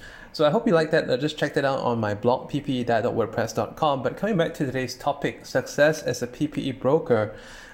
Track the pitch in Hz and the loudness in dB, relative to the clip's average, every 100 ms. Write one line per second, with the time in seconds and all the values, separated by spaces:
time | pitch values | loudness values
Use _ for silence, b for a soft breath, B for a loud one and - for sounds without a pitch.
0 | B B B - 151 208 233 165 156 160 | B B B 0 2 4 4 4 4 2
1 | - 127 151 - 151 151 139 135 120 117 | 2 0 -2 -2 -2 0 0 2 0 0
2 | 107 104 117 127 - 143 - 127 120 117 | 0 0 2 0 0 -6 -2 -2 0 0
3 | 110 101 107 - 107 - 104 - 151 139 | 2 0 -2 -2 -4 -2 -4 -2 0 0
4 | 120 - 202 196 156 - 139 127 127 - | -2 -4 -2 2 2 2 -2 -2 -4 -4
5 | 143 139 143 - - 131 - - 151 156 | -4 0 -2 -4 -4 -2 0 4 4 4
6 | - 123 120 - 147 147 135 120 127 156 | -2 -4 -4 -4 -4 -2 -4 -2 2 2
7 | 165 113 - - B B B | 4 2 0 -6 B B B